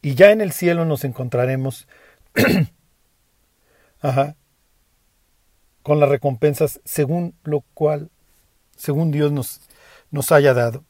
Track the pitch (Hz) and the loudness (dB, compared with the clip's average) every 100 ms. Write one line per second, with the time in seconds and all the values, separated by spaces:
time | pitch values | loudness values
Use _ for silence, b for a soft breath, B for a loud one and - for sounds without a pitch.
0 | 147 131 196 214 202 - 175 170 165 143 | -6 6 6 6 0 -2 -2 0 0 -2
1 | 139 120 127 123 127 131 135 - - b | -6 -8 -6 -2 -2 -2 -6 -8 -20 b
2 | b b _ - 269 190 156 _ _ _ | b b _ 0 2 2 -2 _ _ _
3 | _ _ _ _ _ _ _ _ _ _ | _ _ _ _ _ _ _ _ _ _
4 | 143 131 143 151 _ _ _ _ _ _ | -4 -2 -2 -6 _ _ _ _ _ _
5 | _ _ _ _ _ _ _ _ - 151 | _ _ _ _ _ _ _ _ -4 2
6 | 147 139 143 127 151 143 - - - - | 2 2 -2 0 -2 0 -4 -4 -10 -4
7 | 139 170 170 - - 151 - - 151 151 | -2 -2 -6 -10 -6 -6 -8 -4 -2 -2
8 | 160 _ _ _ _ _ _ _ - 143 | -8 _ _ _ _ _ _ _ -6 -2
9 | 165 147 147 147 120 - _ b b b | -2 0 0 -2 -8 -12 _ b b b
10 | b 156 - 151 143 123 117 120 | b -8 2 4 4 2 0 -4